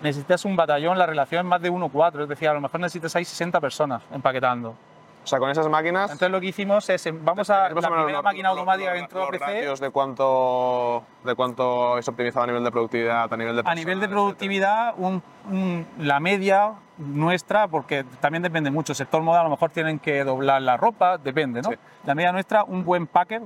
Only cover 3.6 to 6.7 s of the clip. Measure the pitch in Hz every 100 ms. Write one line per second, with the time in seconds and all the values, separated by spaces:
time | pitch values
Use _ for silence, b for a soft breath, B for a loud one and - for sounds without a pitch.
3.6 | 143 - 151 120 - 143 135 127 127 123
4.6 | 117 117 - - - - - 135 131 147
5.6 | 156 156 160 180 196 147 185 190 185 185
6.6 | 196